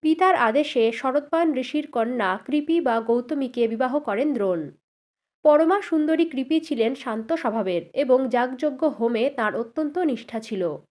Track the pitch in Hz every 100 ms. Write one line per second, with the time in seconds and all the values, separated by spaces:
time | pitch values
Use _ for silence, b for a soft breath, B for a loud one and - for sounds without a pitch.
0 | 311 320 370 359 233 240 294 254 226 226
1 | 269 269 285 330 339 262 254 302 294 240
2 | 226 254 190 196 - 294 294 330 262 226
3 | 226 240 247 302 262 247 233 226 254 285
4 | 294 202 294 247 196 175 147 - _ _
5 | _ _ _ _ 302 302 320 392 392 320
6 | 302 320 330 254 262 320 320 233 226 269
7 | - 220 220 330 262 220 190 175 170 240
8 | 269 254 262 240 254 254 302 262 214 220
9 | 226 214 262 285 214 208 233 - 302 302
10 | 339 247 - 220 220 202 175 147 _